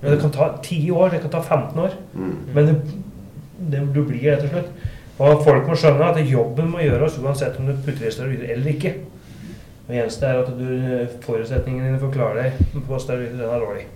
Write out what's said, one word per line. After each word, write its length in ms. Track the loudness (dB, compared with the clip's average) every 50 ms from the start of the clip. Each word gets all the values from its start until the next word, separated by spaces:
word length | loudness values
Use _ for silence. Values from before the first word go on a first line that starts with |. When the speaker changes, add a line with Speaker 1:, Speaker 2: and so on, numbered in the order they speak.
| 4
Speaker 1:
Men 80 | 4 2
det 80 | 4
kan 100 | 4 2
ta 180 | 2 2 2 2 0 -6 -8
ti 280 | -6 -4 -2 0 0
år, 200 | 4 4 4 4
det 100 | 4 0 -4
kan 80 | -2
ta 100 | -4 -4
femten 380 | -2 2 0 0 0 0 -2 -2
år. 140 | -2 -2 -2 -6 -12 -12 -8
Speaker 2:
Mm. 200 | -6 -4 -4 -4 -6 -8 0 4
Speaker 1:
Men 120 | 4 6
det, 80 | 6 6 4 2 -4 -6 -8 -10 -12 -12 -16 -16 -16 -16 -16 -18 -16 -12 -8 -4 -2
det, 100 | -2 0 0 0 0
du 80 | 0 0
blir 160 | 0 -2 0 2 2
rett 140 | 2 2 2
og 60 | -2
slett. 180 | -2 -4 -6 -6 -10 -10 -10 -10 -10 -10 -16 -18 -4 4
Og 240 | 6 6 6 6 6
folk 220 | 6 6 6 4
må 80 | 2 0
skjønne 360 | 4 6 6 6 6 4 4 4
at 80 | 2 4 4
jobben 400 | 4 4 4 2 0 0 0 0
må 80 | 0 2 2
gjøres 320 | 2 4 4 2 0 0 -2
uansett 380 | -2 -2 0 0 0 -2 -2 -2
om 80 | -2
du 60 | -2 -2
putter 340 | -2 -2 -4 -4 -4 -4
i 40 | -4 -4
steroider 400 | -4 -4 -4 -4 -4 -4 -4 -4
eller 180 | -2 0 -2 -2
ikke. 200 | -2 -2 -4 -4 -4 -10 -14 -18 -20 -20 -20 -18 -16 -16 -16 -16 -16 -18 -20 -20 -20 -12 -6
Det 80 | -2 -2
eneste 300 | -2 -2 -2 -2 0 0
er 140 | 2 2 0
at 100 | -2 -2 -6
du, 500 | -4 -4 -4 -2 -2 -2 -2 -2 -2 -4 -6 -12 -8
forutsetningene 640 | -4 -4 -4 -2 -2 -2 -2 -2 -2 -4 -4 -2 -2
dine 100 | -2 0
for 100 | -2 -2
å 60 | -2
klare 300 | 0 0 0 0 0 -2
deg 400 | -2 2 2 0 0 0 -4 -6
på 140 | -4 -4 -6
steroider, 380 | -4 -4 -4 -4 -4 -6 -6 -6
den 100 | -4 -2
er 160 | -2 -2 -2
dårlig. 220 | -4 -6 -8 -10 -12 -16